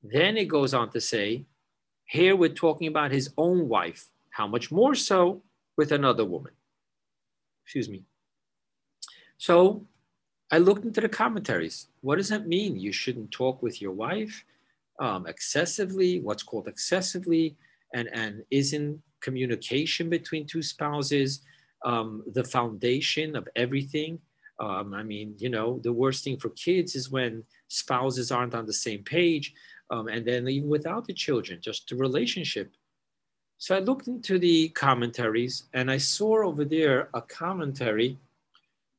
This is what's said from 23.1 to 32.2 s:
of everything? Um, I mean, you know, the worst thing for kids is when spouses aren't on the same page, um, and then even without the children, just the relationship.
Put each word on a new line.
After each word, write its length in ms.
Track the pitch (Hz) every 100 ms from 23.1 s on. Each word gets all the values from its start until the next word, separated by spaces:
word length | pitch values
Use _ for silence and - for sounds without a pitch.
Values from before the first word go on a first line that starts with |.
| - 156 143
of 100 | 87 -
everything? 640 | 123 139 139 151 156 170 _ _ - _
Um, 340 | 107 95 101
I 80 | 98
mean, 320 | 107 104 107 104
you 120 | 117
know, 300 | 113 113 127
the 120 | 117
worst 320 | 117 131 131 -
thing 120 | 127
for 120 | 113
kids 440 | - - 185 175
is 160 | 139 127
when 360 | 135 123 113 110 _ _
spouses 640 | - - 127 131 127 120
aren't 220 | 127 123
on 120 | 117 110
the 80 |
same 280 | - - 101
page, 500 | 101 160 175 160 143 - - - _
um, 180 | 117 110
and 160 | 110 117
then 220 | 123 123
even 220 | 139 147
without 380 | 151 151 202 226
the 60 |
children, 480 | 185 - 127 - 87
just 260 | - 107 -
the 80 | 120
relationship. 800 | 135 135